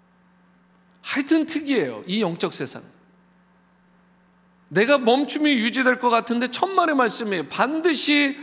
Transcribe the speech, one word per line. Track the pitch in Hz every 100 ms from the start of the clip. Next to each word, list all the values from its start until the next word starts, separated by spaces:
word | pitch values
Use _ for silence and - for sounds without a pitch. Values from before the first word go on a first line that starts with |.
| _ _ _ _ _ _ _ _ _ _
하여튼 | - - 277 320 311
특이해요, | 294 285 254 135 107 139
이 | 208
영적 | 190 170 180
세상. | - 127 120 - _ _ _ _ _ _ _ _ _ _ _ _ _ _ _ _ _ _
내가 | 160 226 285
멈춤이 | 226 254 294 294 302
유지될 | 262 226 220 254 247
것 | 247
같은데, | 233 226 233 247
천만의 | 247 370 381 339 285
말씀이에요. | 233 - 220 185 139
반드시 | - 240 320 339 277 - 294 277 277